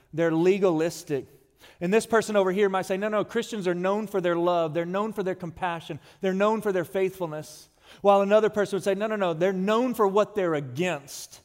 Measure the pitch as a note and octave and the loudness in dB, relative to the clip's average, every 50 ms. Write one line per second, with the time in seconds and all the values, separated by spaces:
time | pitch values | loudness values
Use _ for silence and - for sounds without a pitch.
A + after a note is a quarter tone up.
0 | _ _ - D3+ E3+ E3 D#3+ D#3+ E3+ F3+ G3 G3+ F#3+ F#3+ E3+ D#3 D#3 F3 E3 - | _ _ -4 0 0 2 2 4 4 4 4 4 4 2 2 2 0 -2 -4 -6
1 | - - D3+ C3 A#2 - _ - _ _ _ _ - - - - F3 F3+ G3 A3+ | -8 -4 -4 -4 -4 -8 _ -20 _ _ _ _ -20 -20 -14 -6 -4 0 2 2
2 | A3 - A#3 A3+ G3+ - G#3+ G#3 F#3+ F#3 F3+ G3 G#3+ G3 F#3+ F#3+ F3 - G3 F#3 | 2 2 2 2 2 2 2 2 2 2 2 2 2 2 2 0 -2 -2 -4 -2
3 | G3+ G#3+ G#3+ G#3 F#3+ - - A3+ A3+ - - G#3+ F3+ F#3 F3 F3 F3+ F#3+ G3+ G#3 | -2 -2 0 -2 -2 -2 -2 -4 -4 -4 -6 -4 -2 -2 -2 0 0 0 0 0
4 | A3 G3+ G#3 G3 F3 F3+ E3+ E3+ E3+ F3 F3+ E3+ E3 D#3+ D3 E3+ E3+ F3 F3+ G3 | -2 -2 -2 -2 0 0 0 2 2 2 2 2 0 -2 -2 -4 -4 -2 -2 -4
5 | G#3 A3 G#3 - G3 F#3 F#3 F#3 F#3 E3 D#3+ - F#3 F3+ E3+ E3 - - E3 C#3 | -4 -4 -4 -6 -4 -4 -4 -6 -8 -12 -10 -6 -6 -6 -6 -6 -10 -12 -12 -14
6 | - - - - - F#3+ F#3 F#3+ G3+ G#3+ A3 A3 G#3+ G#3+ F#3+ F#3 E3 - - G3 | -14 -18 -14 -4 -2 -2 0 2 2 2 2 2 0 -2 0 -2 -2 -2 -2 -2
7 | F#3+ F#3+ F#3 - F3+ D#3+ D3+ D#3 D3+ - - - - _ _ _ _ - - - | -2 -2 -2 -4 -8 -8 -8 -10 -12 -14 -18 -20 -20 _ _ _ _ -20 -12 -2
8 | - G3+ G3+ G3 G3+ G3 G#3 A3 A3 G#3 G#3 G#3 G3+ - - F#3+ D#3 G3+ G3 F#3+ | 4 4 6 6 4 4 4 4 4 4 2 0 -2 0 -2 -4 0 0 -2 0
9 | G#3+ A3 A3 G#3 G3+ F3 E3 D#3 F3 G3 G3 F#3 F#3 G3+ G#3+ A3+ B3 B3+ A#3+ - | -2 -4 -2 -2 -2 -2 0 0 0 0 0 0 0 0 2 2 2 0 0 2
10 | G#3+ G3 F#3+ G#3 G#3 G3+ - G#3 F#3 E3+ D#3+ D3 C#3+ C3 B2 C3+ F3 F#3 E3 C#3+ | 2 2 4 2 2 2 0 -2 0 0 0 -2 -4 -6 -6 -4 -2 -2 -4 -6
11 | C3+ C#3+ - - - - - - | -8 -14 -16 -16 -16 -18 -20 -20